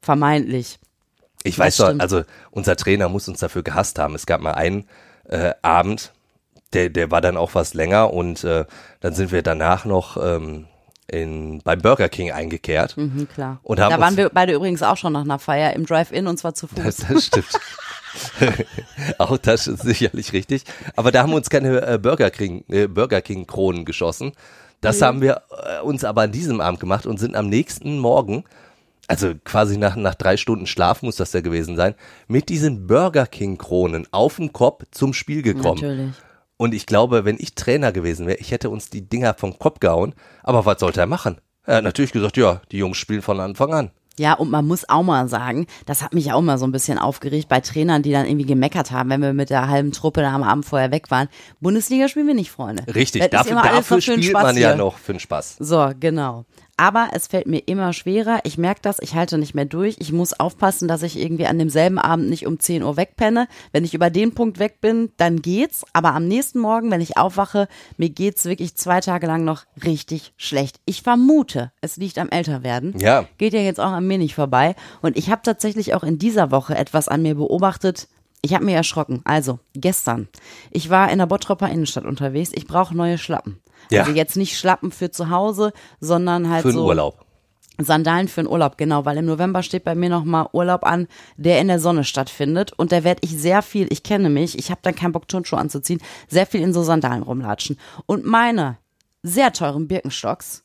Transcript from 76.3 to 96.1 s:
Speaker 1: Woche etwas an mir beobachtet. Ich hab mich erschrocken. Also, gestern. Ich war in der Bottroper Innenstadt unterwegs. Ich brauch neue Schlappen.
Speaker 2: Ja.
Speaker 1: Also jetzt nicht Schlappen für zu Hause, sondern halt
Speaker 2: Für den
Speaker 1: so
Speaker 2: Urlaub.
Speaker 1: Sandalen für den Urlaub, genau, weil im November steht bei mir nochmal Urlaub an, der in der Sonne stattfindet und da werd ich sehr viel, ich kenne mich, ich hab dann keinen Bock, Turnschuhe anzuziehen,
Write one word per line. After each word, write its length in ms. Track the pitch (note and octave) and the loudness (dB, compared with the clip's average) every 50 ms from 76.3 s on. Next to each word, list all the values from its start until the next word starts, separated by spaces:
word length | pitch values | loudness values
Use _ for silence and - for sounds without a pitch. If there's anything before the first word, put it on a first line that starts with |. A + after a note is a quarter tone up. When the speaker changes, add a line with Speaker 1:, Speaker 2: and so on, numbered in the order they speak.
| A3 G#3+ F3+ C#3 | 2 2 2 4
Speaker 1:
Woche 260 | C3 C3+ C3 - D3+ - | 2 0 0 0 -2 -2
etwas 300 | C#3+ - - D#3 D3 - | -2 0 0 -2 0 0
an 160 | - D3+ D#3+ | 0 0 2
mir 100 | D#3+ D3+ | 0 0
beobachtet. 760 | C#3+ D3 - - F3 F3+ G3 F#3 - - F#3+ F3 - - _ _ _ _ _ _ _ - | 0 0 0 0 2 2 0 0 0 -2 -2 -2 -2 -10 _ _ _ _ _ _ _ -4
Ich 100 | D3 F3 | 0 0
hab 80 | F#3 | 2
mich 140 | - G3+ F#3 | 2 2 2
erschrocken. 460 | E3 E3 - - E3 D3+ - C3 B2 - | 2 0 0 -2 -4 -4 -4 -4 -6 -2
Also, 340 | - D3+ D#3 C#3+ C3 B2 A#2+ _ _ _ | 0 0 0 0 0 -4 -6 _ _ _
gestern. 540 | C#3+ C3 F3 F#3+ - - - A#2 A#2 G#2 - _ - _ - - - - - | -2 -2 0 0 0 -2 -2 -4 -4 -6 -10 _ -20 _ -20 -20 -20 -20 -6
Ich 220 | - - D#3 D#3+ | -6 -6 -2 2
war 180 | F3+ F#3 G3 F#3+ | 4 4 4 4
in 60 | - G3 | 4 2
der 80 | F#3 | 2
Bottroper 440 | E3+ F#3 G3+ - - G3+ - G3 G3 | 2 0 -2 0 -2 -2 -2 -2 -2
Innenstadt 360 | - E3 D#3+ C#3+ - - - | 0 -2 -2 -2 -4 -8 -6
unterwegs. 460 | - C#3 C3 C#3 C#3 C3 C#3+ E3+ F3 - | -6 -6 -4 -4 -4 -2 -4 -4 -4 -6
Ich 140 | - - - | -8 -10 -2
brauch 240 | - F3 F#3 F3 | 0 0 0 0
neue 260 | E3+ E3+ F3 E3+ E3+ E3 | 0 -2 -2 -2 -2 -4
Schlappen. 440 | - - D#3+ - - - G2 - _ _ _ _ - _ | -4 -4 -6 -6 -6 -8 -14 -16 _ _ _ _ -6 _
Speaker 2:
Ja. 120 | A2 G#2 | 2 4
Speaker 1:
Also 100 | G2 D3 | 4 4
jetzt 240 | D3+ D#3 D#3 D3+ - | 2 0 0 0 0
nicht 220 | F#3 G3 F#3+ - - | -4 -2 -2 -4 -2
Schlappen 340 | - F#3 F#3 - - F#3+ | 2 2 2 2 0 -8
für 200 | - - F3+ F3 | -6 -4 -8 -8
zu 180 | - - F3 D#3+ | -6 -6 -4 -2
Hause, 420 | F3 F3+ G3 G#3+ G#3+ F#3+ G#3+ G#3+ G#3 - - - - _ | 0 0 0 0 0 0 -2 -2 -2 -6 -20 -20 -18 _
sondern 480 | - D#3 F3 E3+ F3+ F3+ F3 F3 E3+ E3 | -2 0 0 2 2 2 0 0 0 0
halt 140 | E3 E3 D#3+ | 0 2 2
Speaker 2:
Für 60 | C3 | 2
den 80 | A#2+ - | 2 2
Speaker 1:
so 100 | - - | 2 2
Speaker 2:
Urlaub. 380 | F2 D#2+ D2 D2 - _ _ _ _ _ _ _ _ _ _ _ _ - | 2 2 0 -2 -4 _ _ _ _ _ _ _ _ _ _ _ _ -6
Speaker 1:
Sandalen 500 | D#3 C#3 D#3+ D#3 D#3+ D#3+ E3 F3 F#3+ F3+ | 0 2 2 2 4 2 2 2 0 -2
für 140 | - - | -2 -4
den 80 | D#3+ - | -2 0
Urlaub, 260 | - E3+ D#3+ C#3 - - | 2 2 2 2 0 -2
genau, 280 | D3+ D#3 D3+ D3 C#3 | -2 0 0 0 0
weil 100 | D3 D3 D3+ | 0 -2 0
im 80 | D#3+ | 0
November 380 | E3 D#3+ D#3 F3 F#3 F#3+ F#3 F3+ | 0 0 0 0 0 0 -2 -4
steht 220 | - - F#3 _ | -4 -6 -6 _
bei 100 | - E3 | -2 -2
mir 140 | E3+ F3 F3+ | 0 0 0
nochmal 400 | F3 E3+ D#3+ D#3+ E3+ D#3+ D#3+ - | 0 0 0 0 0 0 0 0
Urlaub 320 | _ E3+ F3 F3 F3+ F3+ - | _ 0 2 2 0 2 2
an, 240 | - E3+ F3 F3+ - - - - - _ - | 0 2 0 -2 -4 -8 -20 -20 -20 _ -2
der 240 | D3 E3 F3 C3+ | 2 4 4 4
in 80 | D#3+ G3 | 4 4
der 100 | F3+ F3 | 2 2
Sonne 240 | D#3 F3 E3+ D#3+ C#3 | 2 2 2 2 0
stattfindet 720 | - - C3+ C3+ - - - C#3+ C#3 D#3 F3 G#3 - - | 0 -2 -4 -4 -4 -4 -4 -2 0 0 0 -2 -4 -2
und 180 | _ E3+ D#3+ | _ 0 2
da 140 | F3+ F3 D#3 | 2 2 4
werd 140 | F3 F3+ - | 2 0 0
ich 160 | - E3+ D#3+ D#3 | -2 -6 -6 -2
sehr 240 | D3 E3+ F#3 G3+ | 0 2 2 2
viel, 260 | G#3 - - G#3 F#3+ - | 2 0 -2 -2 0 0
ich 140 | - D3 _ | -2 -6 _
kenne 260 | - G#3+ G3+ G3 E3 | -2 0 2 4 4
mich, 280 | C#3+ C#3+ D#3+ - - - | 4 2 0 -2 -4 -8
ich 140 | - - | -8 -8
hab 100 | F3+ - | -8 -4
dann 140 | _ F3+ F#3 | _ -4 -2
keinen 180 | - F3 F3 D#3+ | -2 -2 -2 -2
Bock, 140 | E3+ - _ | -4 -6 _
Turnschuhe 300 | - F#3+ F3 - - - | -6 -6 -4 -2 -2 -2
anzuziehen, 420 | C#3+ D3+ - D3 C3+ - F3 E3 - - | -2 -2 -4 -6 -4 -4 -4 -4 -6 -10